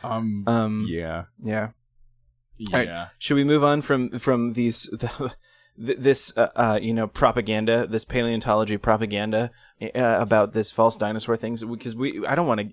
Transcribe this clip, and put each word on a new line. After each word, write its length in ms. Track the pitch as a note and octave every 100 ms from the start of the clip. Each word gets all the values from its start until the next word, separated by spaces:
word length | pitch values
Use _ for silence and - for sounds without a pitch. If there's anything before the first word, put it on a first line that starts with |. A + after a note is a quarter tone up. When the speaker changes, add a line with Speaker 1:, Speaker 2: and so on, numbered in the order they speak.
Speaker 1:
Um, 400 | B2 A2+ A2+ G2+ G2+
Speaker 2:
Um, 380 | A#2 A2 G#2+ F#2+
Speaker 1:
yeah. 360 | E2 E2 E2 F2 _
Speaker 2:
yeah. 280 | A2 G#2+ A2 - _ _ - _ _ _ _ -
Speaker 1:
Yeah. 200 | A2+ C3
Speaker 2:
All 60 | A2
right. 220 | E2+ F2 -
Should 160 | -
we 100 | C#3+
move 180 | C#3+ D3+
on 200 | C#3+ D3
from, 360 | - C3+ B2 A#2+
from 360 | - B2 A#2
these, 300 | A2+ A#2+ A2+
<laughs> 40 | -
the, 440 | A2+ A#2+ - C3 - _ _ _ -
th-, 140 | A2+ -
this, 380 | C3 C3 - -
uh, 100 | A#2 -
uh, 220 | A#2 G#2+
you 140 | A2+
know, 120 | A2+ A2
propaganda, 800 | - C3 A2+ G#2+ G#2+ A2 A#2 A2+
this 180 | A2
paleontology 760 | - B2+ A#2 A2+ A#2 G#2+ G#2+ G#2
propaganda, 720 | - G#2+ A2 G2+ G#2+ A2 A#2+ - _ - A2
uh, 220 | - B2 G#2
about 360 | G#2+ A2 G#2
this 180 | A2 G#2+
false 240 | - A2+ -
dinosaur 400 | G#2 A2 A2+ A2+
things? 260 | A2 A#2
Because 320 | A#2 A#2 B2
we, 300 | A2+ C3+ F#2 F#2+
I 80 |
don't 120 | D#3+ E3+
wanna, 240 | A2 G#2